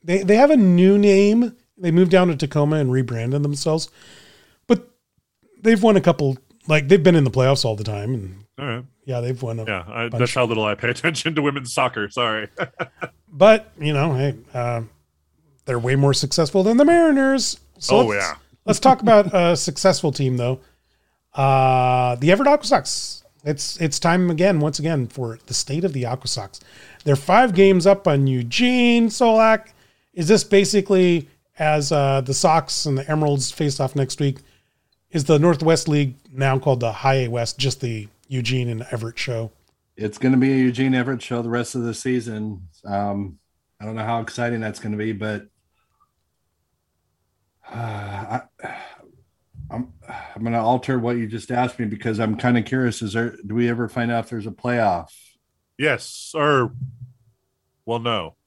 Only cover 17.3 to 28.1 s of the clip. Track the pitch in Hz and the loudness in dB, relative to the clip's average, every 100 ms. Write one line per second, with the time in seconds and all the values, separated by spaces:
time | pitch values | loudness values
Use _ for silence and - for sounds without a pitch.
17.3 | 269 - - _ _ - 131 117 101 87 | 0 -4 -8 _ _ 0 2 2 0 -4
18.3 | 76 _ _ - 208 269 254 214 214 190 | -6 _ _ -4 2 2 4 6 4 4
19.3 | 190 175 170 - 143 190 175 160 131 135 | 2 2 0 -4 0 2 2 -2 -2 -2
20.3 | 123 120 131 _ _ _ _ _ _ _ | -2 -2 -4 _ _ _ _ _ _ _
21.3 | - 135 135 131 127 127 127 123 120 147 | 0 2 4 4 2 2 2 0 0 2
22.3 | 202 277 294 - 226 139 - - - _ | 4 4 2 2 0 0 -8 -10 -14 _
23.3 | _ 147 143 - - 160 - 170 180 180 | _ -8 -6 -8 -4 -4 0 0 2 0
24.3 | 160 185 170 147 - 156 156 120 - 117 | 2 2 2 -2 -2 -4 -2 -4 -8 -10
25.3 | 113 - - - 143 180 135 120 127 - | -10 -8 -8 -4 -4 -4 -4 -6 -6 -6
26.3 | - 98 - _ - - - 151 139 - | -8 -10 -18 _ -20 -20 -6 0 0 4
27.3 | 208 254 180 196 185 185 196 180 | 4 4 6 6 6 4 2 2